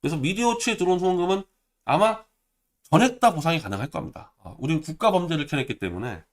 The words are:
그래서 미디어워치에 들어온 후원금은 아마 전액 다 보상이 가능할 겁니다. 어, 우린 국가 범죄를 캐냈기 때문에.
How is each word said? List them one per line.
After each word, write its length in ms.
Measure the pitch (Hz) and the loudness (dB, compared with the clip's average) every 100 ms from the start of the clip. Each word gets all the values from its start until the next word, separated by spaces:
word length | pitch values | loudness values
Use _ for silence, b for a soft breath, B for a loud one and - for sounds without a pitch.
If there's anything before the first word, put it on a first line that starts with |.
그래서 160 | 147 156 | -4 -2
미디어워치에 600 | 139 190 240 302 233 220 | -2 0 0 0 -2 0
들어온 240 | 180 180 | 2 2
후원금은 420 | 185 185 175 196 190 _ _ _ | 2 0 2 0 -2 _ _ _
아마 400 | - 147 214 220 - _ _ _ _ _ _ | -2 2 2 0 -10 _ _ _ _ _ _
전액 300 | 160 247 247 | 4 4 4
다 120 | 240 | 2
보상이 260 | 165 156 165 | 4 0 -2
가능할 320 | 101 98 127 | -2 -6 -6
겁니다. 440 | - - - - _ | -8 -10 -14 -20 _
어, 180 | - - | -20 -10
우린 240 | 131 160 | -2 -2
국가 280 | 156 160 226 | -4 0 2
범죄를 360 | 190 175 165 143 | 2 0 -4 -2
캐냈기 320 | 147 123 - | -4 -4 -4
때문에. 440 | 92 87 120 92 - | -6 -6 -8 -10 -16